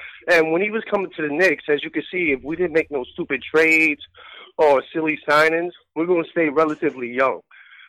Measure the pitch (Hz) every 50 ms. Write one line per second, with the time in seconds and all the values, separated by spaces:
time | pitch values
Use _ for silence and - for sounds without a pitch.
0 | - - - - - - 175 165 160 160 160 180 208 214 214 220 - - 208 202
1 | 185 - - - 156 147 143 156 190 180 147 - - - 147 139 151 160 - 156
2 | 143 - 190 180 175 151 135 123 123 143 165 165 180 165 151 160 151 - 147 131
3 | 123 - - - 165 - 143 123 - - - 156 160 160 160 160 160 156 147 -
4 | - - _ - - - - - - - _ - 156 147 139 127 - - - 165
5 | 156 156 151 - - 156 147 151 156 160 165 165 170 175 - - _ _ _ 151
6 | 165 175 185 170 160 - - 175 160 147 131 156 160 151 151 - 170 143 127 131
7 | 123 117 120 127 135 131 95 - - _ - - - - - - -